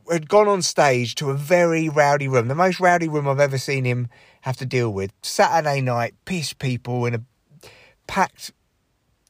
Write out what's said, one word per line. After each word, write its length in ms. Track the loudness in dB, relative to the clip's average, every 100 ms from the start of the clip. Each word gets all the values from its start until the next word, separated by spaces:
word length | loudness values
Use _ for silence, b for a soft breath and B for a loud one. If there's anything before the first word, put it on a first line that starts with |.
| -4
had 160 | -4 2
gone 200 | 4 4
on 140 | 2
stage 540 | 0 2 2 2 -2 -4
to 140 | -4
a 60 | -4
very 520 | 2 4 4 2 0
rowdy 400 | 2 2 2 2
room, 200 | 0 0
the 80 | 0
most 240 | 0 2
rowdy 280 | 2 2 0
room 200 | -2 -2
I've 120 | 0
ever 200 | 0 -2
seen 260 | -4 -2 -2
him 240 | -2 -6 b b b
have 160 | -10 -8
to 80 | -4
deal 260 | -2 -2
with. 220 | -2 -6 -10
Saturday 580 | -4 0 2 2 0 -2
night, 360 | -2 -2 -4 -8 -10
piss 260 | -8 -8
people 540 | -6 -6 -6 -6 -4 -4
in 80 |
a 80 | -4 -10 _ _ _ -20 B B B -6
packed 440 | -2 -2 -4 -20 -20 _ _ _ _ _ _ _